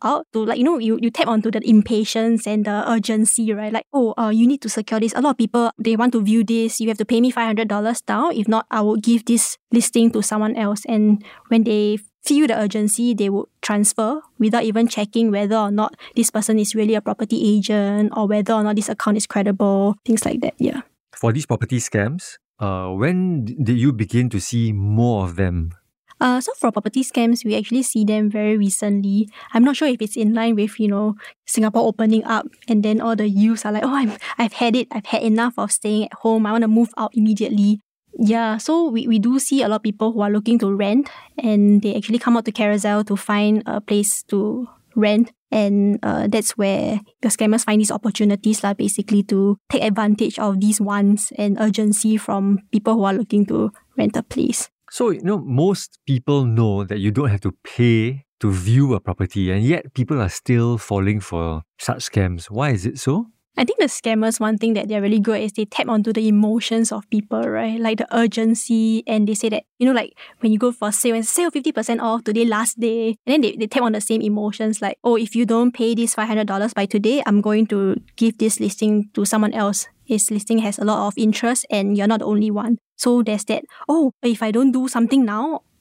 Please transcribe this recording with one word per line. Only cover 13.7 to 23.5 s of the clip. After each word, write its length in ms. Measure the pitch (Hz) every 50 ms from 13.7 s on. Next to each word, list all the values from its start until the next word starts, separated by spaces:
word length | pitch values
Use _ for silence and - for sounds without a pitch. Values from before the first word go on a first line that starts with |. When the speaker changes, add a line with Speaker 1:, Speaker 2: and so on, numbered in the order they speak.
| 208 208 208 - - 233 220 220 294 311 - - _
Speaker 1:
without 260 | - 214 214 233 233 -
even 240 | 220 202 226 240 233
checking 420 | - 214 208 208 - 226 226 214
whether 240 | 202 202 208 202 220
or 160 | 220 208 202
not 240 | 202 214 214 - - - - - -
this 120 | 233 233 -
person 300 | - 220 208 226 220 214
is 160 | 214 214 -
really 180 | 220 214 220 220
a 80 | 208
property 380 | - 208 202 - 220 - 220 - - 202 214
agent 560 | 208 190 - 214 208 202 202 208 208 214 208 -
or 120 | 220 214
whether 260 | 196 208 208 196 226 226
or 80 | 214
not 140 | 208 214 208
this 140 | 214 202 -
account 260 | 202 - - 214 208
is 100 | 214 -
credible, 680 | - - 202 196 208 196 - 208 196 196 196 196 208 202 - -
things 220 | 240 220 - -
like 160 | - - 240
that, 120 | - - -
yeah. 240 | - - - - 269 - _ _ _ _ _ -
Speaker 2:
For 160 | - 120 117
these 140 | 113 156 -
property 320 | - 117 - - - 131
scams, 600 | 117 - - - 104 101 120 160 185 - - - - _ _ _ -
uh, 300 | 110 98 95 92 92 92
when 560 | 92 95 127 170 180 185 185 180 170 139 110
d-, 100 | 110